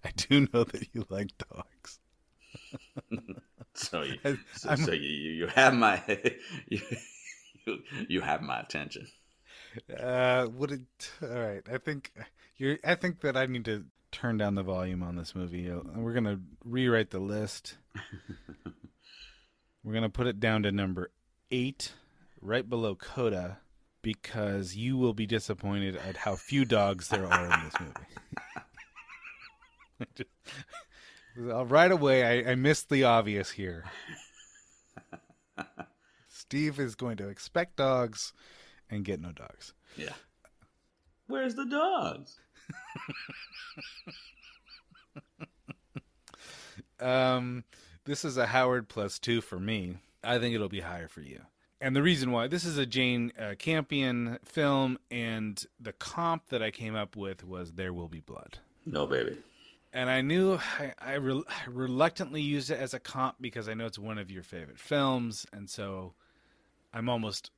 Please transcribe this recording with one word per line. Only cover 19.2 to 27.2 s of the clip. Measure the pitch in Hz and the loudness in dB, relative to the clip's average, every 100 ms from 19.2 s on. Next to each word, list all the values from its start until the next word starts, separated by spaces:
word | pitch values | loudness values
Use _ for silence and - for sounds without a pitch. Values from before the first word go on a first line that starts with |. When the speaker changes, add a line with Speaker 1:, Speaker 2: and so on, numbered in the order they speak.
| - - _ _ _ _ | -20 -20 _ _ _ _
Speaker 1:
We're | 107 | -4
gonna | 110 110 | 0 0
put | - 123 | 2 0
it | 104 | 2
down | 110 110 | 2 4
to | 104 | 2
number | 101 95 92 90 _ _ _ _ | 2 0 -2 -6 _ _ _ _
eight, | 123 127 139 - - _ _ - - | -2 -2 -4 -12 -12 _ _ -20 -16
right | 92 113 110 | -2 -2 0
below | 120 110 95 | 0 0 -2
Coda, | - - 120 95 90 101 _ _ _ _ | -8 0 0 0 -4 -10 _ _ _ _
because | 110 110 - 117 104 98 92 98 | -6 -6 -6 -4 -2 -2 -4 -4
you | 120 131 | -2 2
will | 123 | 2
be | 104 107 | 2 0
disappointed | 110 - 101 101 101 98 92 | 0 -2 -4 0 0 0 -2
at | 95 95 | -6 -4
how | 107 92 | -2 -2
few | - 139 127 | 0 2 6
dogs | 113 101 92 - | 6 6 2 -2
there | 98 | -2